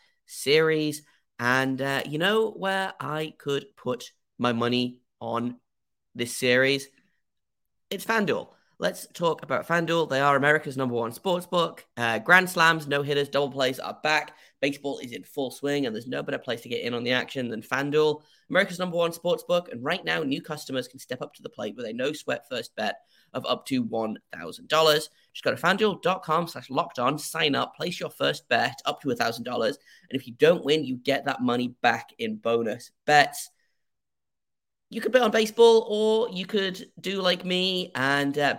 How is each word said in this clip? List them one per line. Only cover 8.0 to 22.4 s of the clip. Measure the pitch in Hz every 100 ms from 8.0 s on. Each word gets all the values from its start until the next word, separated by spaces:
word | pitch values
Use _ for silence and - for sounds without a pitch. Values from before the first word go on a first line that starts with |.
FanDuel. | - 226 185 101 - _ _ -
Let's | 175 - -
talk | - 170 156
about | 147 - -
FanDuel. | 170 165 170 151
They | 135
are | 143 139
America's | 143 151 151 131
number | 127
one | 120 117
sportsbook. | 123 190 175 175 180 165 - - -
Uh, | 117 110
grand | 110 180 185
slams, | 180 165 160 143
no-hitters, | 143 143 143 139
double | 139 143
plays | 131 131 131
are | - -
back. | 151 151 151 - - -
Baseball | 143 143 139 131
is | 123
in | 107
full | - - 131
swing, | - 143 143 127
and |
there's | 107 123
no | 143
better | 143 131
place | - 113
to | 120
get | 117
in | 120
on | 120
the | 120
action | 127 - 139 120
than | 110
FanDuel, | 104 131 143 151 151 151 _ _ -
America's | 170 196 175
number | 185 170
one | 170
sportsbook. | 170 175 160 - 175 175
And | 117
right | 135 180
now, | 165 165
new | 147 151
customers | - 151 - 131 123
can | 135
step | - 127
up | 147
to | -
the | -
plate | - 107 107
with | 113
a |
no-sweat | 113 135 151 - 127